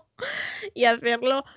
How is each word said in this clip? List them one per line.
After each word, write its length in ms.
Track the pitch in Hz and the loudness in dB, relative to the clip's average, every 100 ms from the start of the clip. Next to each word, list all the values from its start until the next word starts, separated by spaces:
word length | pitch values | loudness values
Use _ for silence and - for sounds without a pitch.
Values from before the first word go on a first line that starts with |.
| _ - 508 - - - 415 | _ -12 -8 -6 -8 -8 -8
y 100 | - | 2
hacerlo, 600 | 240 233 233 233 247 269 - | 4 4 2 0 2 0 -2